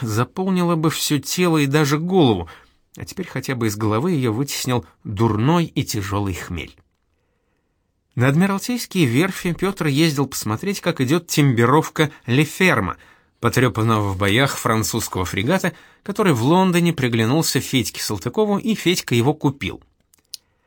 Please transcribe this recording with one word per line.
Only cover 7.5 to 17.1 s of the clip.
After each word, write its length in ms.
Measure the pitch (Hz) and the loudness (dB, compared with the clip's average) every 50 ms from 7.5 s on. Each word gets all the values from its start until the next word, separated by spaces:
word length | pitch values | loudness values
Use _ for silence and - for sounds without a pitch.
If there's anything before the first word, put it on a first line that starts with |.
| _ _ _ _ _ _ _ _ _ _ _ _ - | _ _ _ _ _ _ _ _ _ _ _ _ -2
На 120 | - 120 | 0 2
Адмиралтейские 800 | 139 139 165 190 196 196 196 - - 247 233 - - - 185 156 | 2 4 4 2 2 0 -2 -4 -4 -6 -6 -6 -4 0 0 2
верфи 480 | 117 113 139 180 190 180 - - 180 165 | 2 2 2 0 0 -2 -4 -4 -4 -4
Пётр 320 | - 185 196 196 - 165 | -2 -4 -4 -2 -2 -2
ездил 400 | 151 135 147 170 165 139 143 139 | 0 2 2 2 2 2 0 -2
посмотреть, 560 | 127 - - - 107 110 - - 202 196 - | -2 -4 -6 -4 -4 -4 -4 -4 -6 -6 -4
как 180 | - 175 160 - | -4 -4 -2 0
идёт 280 | 131 120 160 175 170 | 0 0 0 0 0
тембировка 800 | - - 156 143 139 120 113 117 120 139 156 156 - - - 156 143 - - - | 0 2 2 4 4 4 4 4 4 4 4 2 0 0 -2 -2 -2 -4 -8 -4
Леферма, 720 | 117 120 139 160 160 - - 190 180 147 117 98 82 - - - - _ _ _ _ _ - | 0 2 2 2 0 0 0 2 2 2 2 0 -4 -6 -10 -14 -20 _ _ _ _ _ -2
потрёпанного 720 | - 117 - 127 127 120 - 113 110 117 113 107 104 101 | -2 0 2 2 2 2 2 0 2 2 2 2 0 0
в 80 | 95 | -2
боях 400 | 92 101 98 101 123 143 135 - | 0 2 2 2 2 2 0 -2
французского 680 | - - 117 113 110 110 - - 113 - - - - 90 | -2 -2 0 0 0 0 -2 -4 -6 -6 -4 -4 -4 -4
фрегата, 480 | - - 101 101 139 185 185 - 170 - - - - _ _ | -4 -4 -2 -2 0 0 0 0 -4 -6 -6 -18 -20 _ _
который 320 | - - 202 - 208 185 139 | -10 -8 -4 0 2 2 2
в 80 | 110 | 2
Лондоне 500 | 117 143 170 185 190 190 170 175 170 170 | 2 2 4 4 4 4 2 2 2 2
приглянулся 680 | 160 151 127 120 | 0 0 -2 0